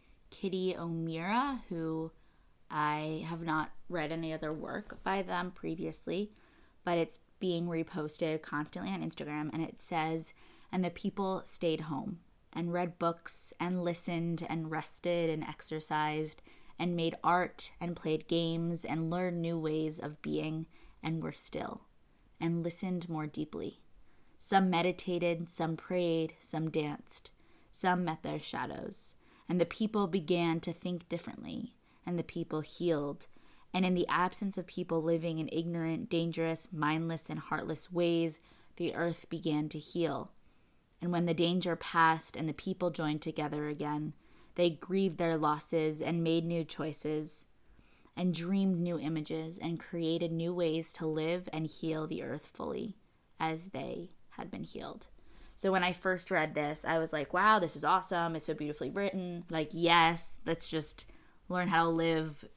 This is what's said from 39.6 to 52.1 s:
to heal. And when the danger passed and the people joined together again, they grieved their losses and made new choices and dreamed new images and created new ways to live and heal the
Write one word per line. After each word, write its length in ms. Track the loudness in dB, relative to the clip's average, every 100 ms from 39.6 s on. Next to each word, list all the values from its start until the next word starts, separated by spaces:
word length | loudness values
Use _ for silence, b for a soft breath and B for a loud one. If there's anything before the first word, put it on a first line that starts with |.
| 0
to 80 | -4
heal. 540 | -4 0 0 0 -6 -14 b b b b b -6
And 120 | 0
when 160 | 2 2
the 80 | 4
danger 400 | 4 4 0 -2
passed 600 | 2 6 6 6 -2 -4
and 140 | -4
the 40 |
people 360 | -4 -4 0 0
joined 320 | 0 -2 -2
together 460 | -4 -4 -2 -2 -4
again, 460 | -2 -2 -2 -2 -8 b b b 4
they 160 | 4
grieved 480 | 4 0 2 2 2
their 180 | 2 4
losses 640 | 2 2 0 2 2 0
and 220 | 0 2
made 220 | 4 4 2
new 180 | 0
choices 800 | -2 -4 -4 -2 -2 -2 -2 -8 -12 _ b b b b b 0
and 160 | 0
dreamed 460 | 2 2 4 4 4
new 180 | 2 0
images 640 | 0 -2 -2 -4 -4 -6
and 200 | -4 -4
created 520 | -4 -2 2 2 2
new 200 | 0 0
ways 400 | 2 2 2 -2
to 120 | -4 -2
live 420 | 0 0 -2 -4
and 140 | -4 -4
heal 400 | -2 -2 -2
the 160 | -2